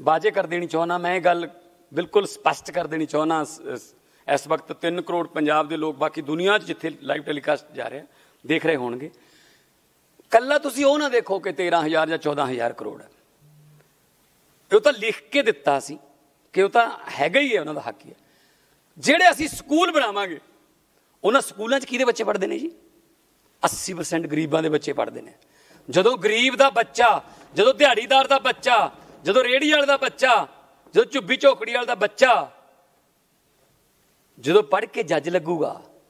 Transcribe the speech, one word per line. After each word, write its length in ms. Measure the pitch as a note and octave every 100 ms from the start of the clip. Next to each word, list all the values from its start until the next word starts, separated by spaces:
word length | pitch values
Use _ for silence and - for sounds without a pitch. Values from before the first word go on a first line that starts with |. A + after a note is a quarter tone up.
ਵਾਜੇ 300 | C#3 D#3+ G#3
ਕਰ 140 | G3+ E3+
ਦੇਣੀ 220 | F3 E3+
ਚਾਹੁੰਦਾ, 300 | D#3+ E3+ F3
ਮੈਂ 180 | F3 F#3
ਇਹ 60 |
ਗੱਲ 280 | E3+ E3+ E3 - _ _ _
ਬਿਲਕੁਲ 340 | C#3+ F3 G#3 G3
ਸਪਸ਼ਟ 440 | - D#3 D#3+ -
ਕਰ 160 | F3 D#3
ਦੇਣੀ 180 | D#3+ D3+
ਚਾਹੁੰਦਾ, 360 | D3+ D#3 D#3+
ਇਸ, 200 | C#3+ - C3
ਇਸ, 220 | B2 - _ _ _ -
ਇਸ 140 | C#3+ C#3+
ਵਕਤ 260 | D#3 -
ਤਿੰਨ 280 | D#3+ E3+ F3
ਕਰੋੜ 260 | - F3 E3
ਪੰਜਾਬ 400 | D#3 D3+ D3+ D3+
ਦੇ 100 | D#3+
ਲੋਕ, 180 | D#3 C3+
ਬਾਕੀ 260 | D3+ D#3+
ਦੁਨੀਆ 360 | C#3+ D#3+ F#3 G#3
'ਚ 60 |
ਜਿੱਥੇ 280 | F3 D#3+ D#3+ C#3+
ਲਾਈਵ 220 | C#3 D3
ਟੈਲੀਕਾਸਟ 480 | D3 D3 D3+ C#3+ -
ਜਾ 180 | C3+ A#2+
ਰਿਹਾ, 160 | C3+ F3 _ _ _ B2
ਦੇਖ 180 | D#3 D#3+
ਰਹੇ 100 | D3
ਹੋਣਗੇ। 300 | B2 B2 D#3 _ _ _ _ _ _ _ _ _ _ _
ਇਕੱਲਾ 380 | - A3+ B3+ D4
ਤੁਸੀਂ 280 | D4 A#3+ C#4
ਉਹ 140 | D4+
ਨਾ 100 | D4
ਦੇਖੋ 300 | A#3+ - G3
ਕਿ 120 | F#3+
ਤੇਰਾਂ 320 | F#3 F3 E3
ਹਜ਼ਾਰ 260 | D#3 D#3+ D#3+
ਜਾਂ 80 | D#3+
ਚੌਦਾਂ 300 | D3+ D3 C3
ਹਜ਼ਾਰ 260 | B2 A#2
ਕਰੋੜ 280 | - G#2+ -
ਹੈ। 80 | - _ _ _ _ _ _ _ _ _ _ _ _ _ _ _ - G#3
ਇਹ 40 |
ਤਾਂ 140 | C#4+
ਲਿਖ 360 | B3+ A3 - -
ਕੇ 120 | C#4+
ਦਿੱਤਾ 380 | A3 - D3+ C#3
ਸੀ 200 | C3+ D3+ _ _ _ _ _
ਕਿ 80 | F3+
ਉਹ 80 | G3
ਤਾਂ 220 | A#3 A#3 - - -
ਹੈਗਾ 200 | D3+ B3+
ਹੀ 160 | C#4 G3+
ਹੈ, 60 |
ਉਹਨਾਂ 120 | D3+
ਦਾ 80 | D3+
ਹੱਕ 240 | A#2+ G2+ -
ਹੀ 60 |
ਹੈ। 40 | - _ _ _ _ _ _ _ E3
ਜਿਹੜੇ 340 | F3 E4 F4+
ਅਸੀਂ 160 | C#4 D4+
ਸਕੂਲ 440 | - - D4+ F#4
ਬਣਾਵਾਂਗੇ, 480 | D4+ A#3 G3+ G3 D3 _ _ _ _ _ _ _ _
ਉਹਨਾਂ 180 | F#3 B3+
ਸਕੂਲਾਂ 380 | - F#3+ A3+ C4+
'ਚ 60 | B3+
ਕਿਹਦੇ 200 | B3 B3
ਬੱਚੇ 180 | A3+
ਪੜ੍ਹਦੇ 240 | G#3 G3+ -
ਨੇ 120 | A3
ਜੀ? 120 | D#4+ - _ _ _ _ _ _ _ - E3
ਅੱਸੀ 280 | - -
ਪਰਸੈਂਟ 340 | F3 D#3+ E3 E3
ਗਰੀਬਾਂ 360 | D3+ D#3 D#3
ਦੇ 60 | D#3+
ਬੱਚੇ 240 | D3+ D3
ਪੜ੍ਹਦੇ 280 | C#3 A#2 A#2
ਨੇ। 120 | A2 _ _ _ _ - -
ਜਦੋਂ 280 | D#3+ G3+ B3
ਗਰੀਬ 380 | G3+ A3 C4 C4+
ਦਾ 140 | C#4
ਬੱਚਾ, 520 | A#3 A3 - A#3+ E3+ - - - D3+
ਜਦੋਂ 180 | A3+
ਦਿਹਾੜੀਦਾਰ 540 | C4 C#4+ A#3+ - C4+ C4
ਦਾ 120 | C4+
ਬੱਚਾ, 520 | C4 A#3+ B3+ A3+ D#3+ - - -
ਜਦੋਂ 200 | D3+ B3
ਰੇਹੜੀ 280 | B3 C4 D4+
ਵਾਲੇ 140 | D4+ C#4+
ਦਾ 120 | C#4
ਬੱਚਾ, 500 | C4 - B3+ A3 D#3 - _ _ _
ਜਦੋਂ 120 | G3+ A#3+
ਝੁੱਗੀ 320 | C4+ F#3+ C4
ਝੋਕੜੀ 360 | C#4 B3+ A3+
ਵਾਲੇ 120 | B3 A#3+
ਦਾ 100 | A3
ਬੱਚਾ, 560 | G3+ - B3+ G3+ C#3 - _ _ _ _ _ _ _ _ _ _ _ _ _ _ _ _ _ _
ਜਦੋਂ 240 | B2 G#3
ਪੜ੍ਹ 220 | - F#3+ A3
ਕੇ 180 | A#3+
ਜੱਜ 260 | E3 D#3 D3+
ਲੱਗੂਗਾ 520 | F3+ D#3 E3+ C#3 A2 - - _